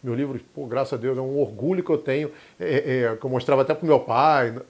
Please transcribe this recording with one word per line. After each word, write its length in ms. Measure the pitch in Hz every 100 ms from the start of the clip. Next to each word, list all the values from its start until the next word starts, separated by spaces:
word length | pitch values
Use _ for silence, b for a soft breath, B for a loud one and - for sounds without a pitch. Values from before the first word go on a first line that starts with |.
Meu 100 | 131
livro, 260 | 117 143 123 -
pô, 120 | - 135
graças 280 | 120 135
a 40 | 127
Deus, 200 | 123 127
é 40 |
um 180 | 131 143
orgulho 440 | 139 107 135 185
que 60 | 175
eu 80 | 151
tenho. 340 | - 135 151 B B _
É, 520 | 90 139 147 127 120
é, 20 | 113
que 100 | 135
eu 40 |
mostrava 320 | 127 123 139
até 120 | 135
pro 120 | 156 165
meu 140 | 139
pai. 540 | - 120 151 147 120 117